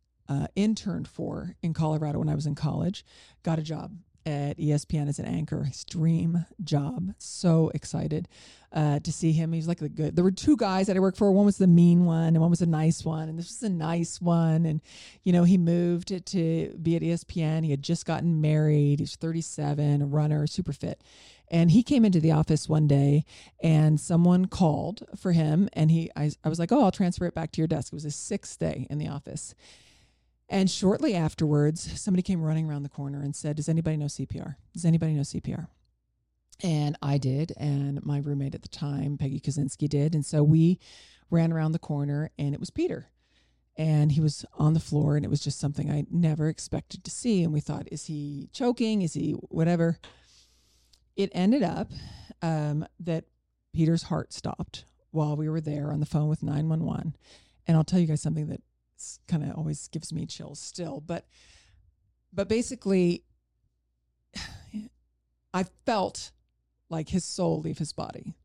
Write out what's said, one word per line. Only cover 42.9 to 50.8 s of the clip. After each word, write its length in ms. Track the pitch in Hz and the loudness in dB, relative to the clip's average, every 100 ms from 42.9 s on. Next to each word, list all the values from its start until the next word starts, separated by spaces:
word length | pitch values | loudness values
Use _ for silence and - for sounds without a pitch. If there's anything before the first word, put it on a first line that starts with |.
| - - _ _ _ _ _ _ - | -4 -12 _ _ _ _ _ _ -4
And 380 | 156 151 151 | 2 4 4
he 80 | 147 | 4
was 240 | 156 - - | 2 -2 -10
on 200 | - 151 | 0 2
the 60 | 160 | 2
floor, 380 | - 147 151 147 | 0 0 2 0
and 60 | - | 0
it 40 | |
was 120 | 147 | -2
just 180 | 143 - | -4 -4
something 320 | 143 143 147 | -4 -4 -4
I 140 | 147 - | -4 -2
never 380 | 175 160 156 151 | 0 0 0 -2
expected 560 | - - 143 - - | -4 -8 -10 -10 -14
to 80 | - | -14
see. 320 | - 247 196 | -6 0 0
And 100 | 165 | 2
we 60 | 151 | -2
thought, 280 | - 143 - | -4 -8 -10
"Is 140 | 151 - | -12 -10
he 440 | 147 143 139 - | -8 -8 -10 -12
choking? 480 | - 247 233 220 214 | -4 -2 0 0 0
Is 120 | 170 | -2
he 200 | 160 156 | -2 -4
whatever?" 640 | - - 160 165 170 165 165 - - _ _ _ _ _ _ | -6 -6 0 2 2 2 0 -8 -20 _ _ _ _ _ _